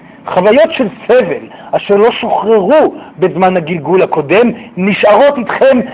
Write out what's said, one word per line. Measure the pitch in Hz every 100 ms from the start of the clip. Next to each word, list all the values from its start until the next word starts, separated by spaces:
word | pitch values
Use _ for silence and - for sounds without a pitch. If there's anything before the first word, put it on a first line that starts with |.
| - - -
חוויות | - 185 240 320
של | - 226 - -
סבל | 247 196 151 - - -
אשר | 156 - 202
לא | 220
שוחררו | 233 226 - 202 226 185 302 - - - -
בזמן | 170 156 185 185
הגלגול | 156 175 143 185
הקודם | 175 165 143 180 240 - - -
נשארות | 190 190 208 208 285 277
איתכם | 226 - 262 262 -